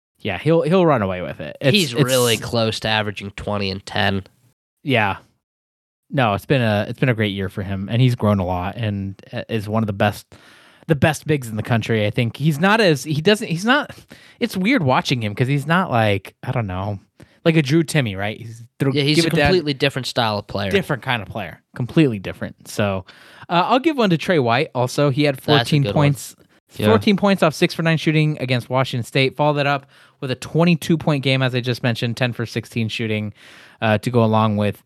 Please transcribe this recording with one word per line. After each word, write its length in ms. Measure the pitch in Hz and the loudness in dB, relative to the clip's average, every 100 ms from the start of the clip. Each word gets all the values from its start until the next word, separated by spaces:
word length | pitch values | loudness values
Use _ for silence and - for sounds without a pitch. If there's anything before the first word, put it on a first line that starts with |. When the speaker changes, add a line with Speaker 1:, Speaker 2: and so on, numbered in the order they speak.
| _ _ | _ _
Speaker 1:
Yeah, 200 | 107 87 | -8 -4
he'll, 240 | 147 165 | 2 2
he'll 220 | 151 185 | 4 4
run 160 | 170 131 | 4 4
away 200 | 98 90 | 0 -4
with 180 | 80 - | -6 -10
it. 160 | 78 - | -12 -2
It's, 140 | 139 | 2
Speaker 2:
He's 180 | 160 156 | 4 2
Speaker 1:
it's 80 | 117 | 0
Speaker 2:
really 340 | 127 127 120 113 | 2 4 2 2
close 440 | - 120 113 107 | 0 0 0 -2
to 80 | 110 | -2
averaging 420 | 110 104 101 98 | 0 -2 -6 -10
twenty 380 | - - 104 98 | -8 -6 -4 -4
and 140 | 95 - | -6 -6
ten. 380 | 104 101 98 95 _ _ _ _ _ | 0 0 0 -4 _ _ _ _ _
Speaker 1:
Yeah. 340 | 151 120 104 95 - _ _ _ _ _ _ _ _ | -2 0 0 -4 -12 _ _ _ _ _ _ _ _
No, 240 | 143 120 | 0 2
it's 120 | 98 - | 0 0
been 140 | 139 | 0
a, 240 | 113 104 104 | 2 0 -2
it's 100 | 127 | -2
been 80 | 135 | -2
a 60 | |
great 180 | 113 107 | 0 -2
year 160 | 98 95 | -2 -6
for 140 | - | -6
him, 260 | 92 98 98 | -6 -6 -2
and 120 | 117 | 2
he's 140 | 127 120 | 2 2
grown 220 | 107 101 | 2 2
a 60 | |
lot, 300 | 90 90 90 104 | 0 -4 -4 -6
and, 440 | 110 101 98 98 - | -6 -4 -6 -10 -14
uh, 120 | 120 - | -12 -6
is 200 | 113 104 | -6 -2
one 140 | 110 | -2
of 40 | 110 | -2
the 60 | |
best, 320 | 98 104 101 - - - - - _ - | 0 0 0 -10 -20 -20 -20 -20 _ -2
the 60 | 156 | 2
best 300 | 160 147 - | 2 0 -2
bigs 220 | 151 120 | -2 -2
in 80 | 107 | -6
the 60 | |
country. 420 | 101 117 107 113 104 | -2 0 0 0 0
I 40 | |
think 260 | 104 117 - | 0 -2 -2
he's 220 | 151 143 | -2 0
not 200 | 190 220 | 2 4
as, 220 | 202 147 | 4 2
he 180 | 147 151 | -2 0
doesn't, 240 | 160 208 214 | 2 2 0
he's 160 | 165 | -2
not, 320 | 214 285 269 - - - - - | 0 0 -2 -10 -20 -20 -20 -6
it's 160 | 233 196 | -6 -2
weird 260 | 190 277 | 0 2
watching 400 | 143 135 180 123 | 2 0 0 -2
him 120 | 107 | -2
'cause 120 | 101 127 | -2 -2
he's 180 | 143 139 | -2 0
not 220 | 170 185 | 0 2
like, 440 | 120 110 98 - - | 2 2 0 -4 -12
I 80 | - | -6
don't 160 | 127 107 | -4 -4
know, 320 | 92 101 101 - _ - _ 170 | -6 -6 -8 -12 _ -20 _ 0
like 100 | 160 | 2
a 60 | |
Drew 200 | 135 160 | 2 2
Timme, 300 | 160 160 120 95 | 2 0 -2 -4
right? 200 | 101 110 | -6 -8
He's 240 | 113 113 - - | -12 -18 -20 -4
thro-, 120 | 135 | -2
Speaker 2:
Yeah, 120 | 135 | 0
he's 120 | 139 156 | 2 2
Speaker 1:
give 100 | 165 | 2
Speaker 2:
a 20 | |
Speaker 1:
it 80 | 165 | 2
down. 100 | 143 | 4
Speaker 2:
completely 260 | 180 151 | 2 0
different 340 | 139 143 135 123 | 0 -2 -2 -4
style 300 | - 117 104 | -2 -2 -2
of 80 | - | -6
player. 220 | 98 101 | -6 -2
Speaker 1:
Different 320 | 135 160 139 | 0 0 -4
kind 200 | 135 120 | -4 -4
of 60 | 95 | -6
player. 340 | 117 90 - _ - | -10 -10 -12 _ -8
Completely 420 | 120 - 147 107 | -2 2 2 2
different. 480 | 92 - - - - | -6 -10 -12 -12 -10
So, 380 | - 101 95 - - - - - | -2 -2 -2 -8 -18 -20 -20 -4
uh, 160 | 175 165 | 0 2
I'll 100 | 247 | 2
give 180 | 320 294 | 2 2
one 140 | 214 | 2
to 80 | 165 | 2
Trey 200 | - 175 | 2 2
White 300 | 117 117 156 | 2 2 0
also. 340 | 127 123 - 147 | -2 -2 0 0
He 120 | 127 | 2
had 140 | 147 135 | 0 0
Speaker 2:
That's 100 | - | 0
a 40 | 147 | 2
Speaker 1:
fourteen 240 | 120 151 | 2 0
Speaker 2:
good 100 | 127 | 2
one. 140 | 104 143 | 2 2
Speaker 1:
points. 260 | 143 - - _ _ _ - | 0 -6 -18 _ _ _ -2
Speaker 2:
Yeah. 100 | 107 | 4
Speaker 1:
Fourteen 300 | 110 220 196 | 4 4 2
points 260 | 202 196 | 2 4
off 120 | 165 | 2
six 200 | - 175 | 2 0
for 80 | - | 0
nine 160 | 165 160 | 0 0
shooting 400 | - 156 151 151 | 2 2 2 0
against 320 | 127 127 120 | -2 -2 0
Washington 340 | 127 135 127 | 0 0 -2
State. 320 | 110 139 131 131 | -2 0 0 2
Followed 240 | 151 147 | 0 2
it 60 | 139 | 0
up 200 | 143 135 _ _ _ | -2 -4 _ _ _
with 100 | 127 | -8
a 60 | 123 | -8
twenty-two 600 | - 156 170 170 - 165 | -4 2 2 2 2 0
point 240 | - 143 | 0 0
game, 180 | 135 131 | 2 2
as 120 | 131 | 0
I 60 | 123 | -2
just 220 | 123 117 | -4 -2
mentioned, 340 | 127 117 120 110 | -2 -2 -4 -2
ten 160 | 123 | -4
for 140 | 117 117 | -4 -6
sixteen 420 | - - 120 110 | -6 -6 -4 -4
shooting, 460 | - 113 107 107 - - - - - | -4 -4 -4 -6 -10 -20 -20 -20 -2
uh, 160 | 113 107 | 0 2
to 120 | - | 2
go 120 | 120 | 2
along 320 | 113 110 110 104 | 4 4 2 2
with 260 | 104 92 | -2 -4